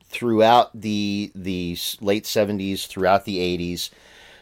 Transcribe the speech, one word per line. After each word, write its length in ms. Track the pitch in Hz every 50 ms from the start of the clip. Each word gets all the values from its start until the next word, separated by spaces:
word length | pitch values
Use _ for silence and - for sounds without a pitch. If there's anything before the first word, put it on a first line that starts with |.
| _
throughout 680 | _ - - 120 120 113 107 110 110 120 120 113 - - 113
the, 520 | 104 110 107 104 104 101 101 101 104 98 -
the 380 | 95 90 95 92 90 87 85 87
s-, 220 | 87 - - - -
late 240 | 110 98 104 110 107
seventies, 600 | - - 113 107 101 104 98 95 98 98 95 - -
throughout 380 | - 98 92 90 98 98 -
the 140 | - 98 90
eighties. 520 | 90 90 90 85 85 87 87 87 - - - _ _ - - - - - - -